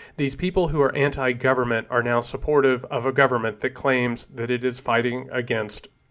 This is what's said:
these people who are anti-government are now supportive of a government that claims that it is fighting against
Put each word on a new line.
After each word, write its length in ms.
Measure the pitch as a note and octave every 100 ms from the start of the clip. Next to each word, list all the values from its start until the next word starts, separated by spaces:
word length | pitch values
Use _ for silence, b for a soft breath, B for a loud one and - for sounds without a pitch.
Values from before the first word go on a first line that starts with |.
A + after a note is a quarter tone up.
| B -
these 180 | C#3
people 320 | - F3+ F#3 E3
who 120 | D3+
are 160 | C3+
anti-government 920 | C#3+ C#3+ C#3+ B2+ A#2+ C3 B2+ A#2+ A2+ -
are 140 | A#2+
now 160 | A#2+ A#2+
supportive 640 | A#2 B2+ - D3 C3+ B2+
of 200 | - C3
a 60 | C3
government 480 | B2+ C3+ A#2+ A2 G#2
that 120 | C3
claims 560 | - C#3 B2+ B2 A#2 -
that 240 | A#2 A#2
it 120 | A#2+
is 160 | B2+ B2
fighting 480 | - A#2 A#2+ B2+ B2+
against 560 | B2+ B2 A2+ G#2+ - - _ -